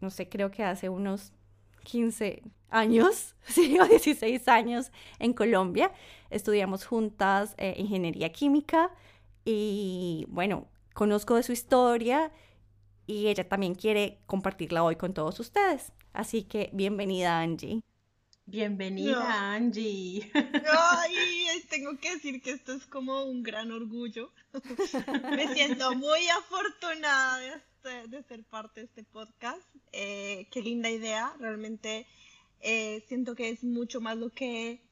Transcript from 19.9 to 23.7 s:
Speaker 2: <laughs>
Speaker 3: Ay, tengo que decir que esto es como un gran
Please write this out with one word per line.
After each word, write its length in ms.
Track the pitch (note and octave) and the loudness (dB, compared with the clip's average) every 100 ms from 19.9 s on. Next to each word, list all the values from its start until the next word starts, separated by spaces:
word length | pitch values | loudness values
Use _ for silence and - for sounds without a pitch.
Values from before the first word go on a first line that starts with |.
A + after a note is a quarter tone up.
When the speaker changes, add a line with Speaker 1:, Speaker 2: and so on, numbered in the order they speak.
| G3 F3+ F#3+ G#3 | -4 -6 -8 -4
Speaker 2:
<laughs> 460 | D4+ - D4 D4+ D#4 | -2 0 0 4 6
Speaker 3:
Ay, 840 | E4+ E4+ E4+ F4+ F4+ F4 F4 E4+ - | 6 4 2 0 -2 -2 -2 -4 -6
tengo 260 | D4+ C#4+ C#4+ | -8 -8 -8
que 140 | E4 | -6
decir 280 | F4+ C#4+ C4 | -6 -8 -10
que 80 | B3+ | -8
esto 220 | C4+ - | -10 -10
es 120 | C4+ - | -14 -12
como 360 | C#4+ C4 C4+ | -10 -6 -6
un 180 | C4+ B3+ | -6 -6
gran 280 | A3+ G#3+ A3+ | -8 -8 -8